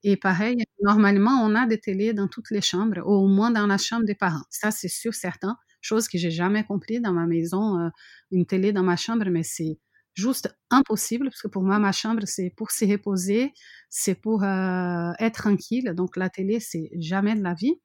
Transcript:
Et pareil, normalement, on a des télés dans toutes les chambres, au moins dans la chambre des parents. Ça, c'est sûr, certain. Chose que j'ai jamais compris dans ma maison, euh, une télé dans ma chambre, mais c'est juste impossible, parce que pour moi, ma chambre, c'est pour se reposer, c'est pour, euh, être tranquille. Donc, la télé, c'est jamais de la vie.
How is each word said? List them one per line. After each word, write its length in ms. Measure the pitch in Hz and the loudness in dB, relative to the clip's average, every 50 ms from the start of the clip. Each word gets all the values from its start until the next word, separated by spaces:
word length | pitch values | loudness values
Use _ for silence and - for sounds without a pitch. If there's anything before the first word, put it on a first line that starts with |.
| - | 4
Et 140 | 202 196 | 2 2
pareil, 460 | - - 196 185 170 208 233 247 240 220 _ _ _ | 2 2 0 2 2 0 0 0 -2 -4 _ _ _
normalement, 600 | 202 202 208 214 214 202 202 196 202 226 269 262 226 | 2 4 6 6 6 6 6 4 4 4 4 4 2
on 120 | 214 208 | 2 2
a 120 | 226 254 | 2 2
des 120 | 233 226 214 | 2 0 -2
télés 340 | - - 190 190 202 226 233 | -2 -4 -4 -2 0 -2 0
dans 140 | 202 196 | -2 -2
toutes 240 | 190 - - 220 - | -4 -4 -8 -10 -6
les 100 | 220 202 | -4 -2
chambres, 380 | 185 - - 180 208 226 202 175 - | -2 -2 -2 0 0 0 -2 -2 0
au 220 | - 208 196 196 | 2 4 6 6
moins 240 | 196 196 196 214 233 | 6 6 6 4 4
dans 160 | 233 220 208 | 2 2 2
la 100 | 202 196 | 2 2
chambre 280 | 190 - - 226 233 226 | 2 0 -2 -2 -2 0
des 100 | 208 202 | 0 0
parents. 280 | _ 202 180 160 147 139 _ | _ 0 0 0 -2 -8 _
Ça, 220 | - - - 214 | -10 -4 -2 -2
c'est 160 | 214 - - 175 | -2 -2 -6 -8
sûr, 240 | - - - 233 226 | -8 -6 -6 -6 -8
certain. 440 | - - 180 165 - - 190 240 _ _ _ _ _ | -6 -8 -8 -8 -6 -6 -6 -6 _ _ _ _ _
Chose 260 | - - 214 220 220 | -6 -2 -2 -2 -2
que 100 | - - | 0 -2
j'ai 140 | 175 170 170 | -2 -2 -2
jamais 320 | 160 165 175 185 208 214 208 | -2 0 0 0 0 0 -2
compris 340 | - 202 190 - - 220 247 | -2 -6 -6 -4 -4 -6 -4
dans 120 | 233 208 180 | -2 0 0
ma 120 | 170 170 | 0 0
maison, 520 | 170 165 170 165 170 185 190 214 220 196 175 | 0 0 0 -2 -2 -2 -2 0 0 0 -2
euh, 100 | 170 165 - _ - - - - _ _ | -2 -4 -6 _ -20 -20 -20 -20 _ _
une 140 | 190 185 175 | 0 0 0
télé 260 | - 190 190 190 208 208 | 0 0 0 0 0 2
dans 100 | 196 185 | 2 2
ma 120 | 185 175 | 2 0
chambre, 280 | 170 - - 226 233 214 190 | 0 -2 -4 -2 -2 0 0
mais 140 | 175 165 165 | 0 -2 -2
c'est 360 | - - - 160 160 - _ _ _ _ _ _ _ _ | -4 -6 -6 -6 -6 -6 _ _ _ _ _ _ _ _
juste 420 | - 190 247 262 - - 190 _ _ _ _ | -4 -4 -2 -2 -2 -6 -8 _ _ _ _
impossible, 560 | 240 262 277 - 214 202 - - 226 240 277 269 | 4 4 4 4 0 -4 -2 -4 -2 -2 -2 -4
parce 120 | - - | -6 -8
que 60 | - | -12
pour 160 | 202 - 196 185 | -8 -4 -2 0
moi, 160 | 190 196 208 | 2 2 4
ma 120 | 208 196 | 2 2
chambre, 300 | 196 - - 220 226 220 202 | 0 0 -2 -2 -2 -2 -2
c'est 260 | 190 - - 185 180 - | -4 -6 -6 -6 -6 -6
pour 160 | - 220 - | -8 -8 -6
se 140 | - - 226 | -2 0 2
reposer, 680 | 190 202 202 - 202 196 185 180 190 202 226 254 277 _ _ - - - - _ _ | 2 2 0 0 -2 -2 0 0 2 2 2 0 0 _ _ -20 -20 -20 -20 _ _
c'est 260 | - - - - 185 | -8 -4 -2 -2 -2
pour, 280 | - _ 214 226 214 196 | -2 _ -2 0 0 2
euh, 680 | 196 196 190 190 185 180 185 180 180 175 170 170 170 175 - | 0 0 0 0 0 0 -2 -2 -2 -2 -2 -4 -4 -4 -2
être 220 | 220 226 220 - | -2 -2 -2 0
tranquille. 520 | - 220 202 180 - - 226 247 254 226 165 | 2 2 2 2 0 -2 -4 -2 -2 -2 -2
Donc, 220 | 175 185 180 - | -2 -4 -4 -2
la 120 | 180 185 185 | -4 -4 -4
télé, 300 | - - 190 196 214 233 | -4 -4 -2 -2 -2 -2
c'est 300 | 220 - - 165 160 - - 175 | -4 -6 -8 -8 -8 -8 -8 -8
jamais 360 | 165 156 180 196 196 208 226 | -6 -2 -2 0 0 0 0
de 80 | 214 196 | 0 -2
la 100 | 175 175 | -2 -4
vie. 280 | 160 196 269 339 - | -2 0 -2 -2 -2